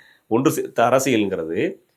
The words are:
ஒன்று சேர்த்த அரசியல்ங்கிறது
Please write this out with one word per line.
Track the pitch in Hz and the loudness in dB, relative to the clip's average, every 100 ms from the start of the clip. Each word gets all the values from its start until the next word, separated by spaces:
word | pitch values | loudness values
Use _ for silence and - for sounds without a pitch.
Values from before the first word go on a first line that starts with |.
| _ _ _ | _ _ _
ஒன்று | 113 143 | 0 0
சேர்த்த | - - - | -2 -4 0
அரசியல்ங்கிறது | 120 131 139 117 104 92 80 85 160 - _ | 2 2 2 0 0 -4 -4 -4 -4 -6 _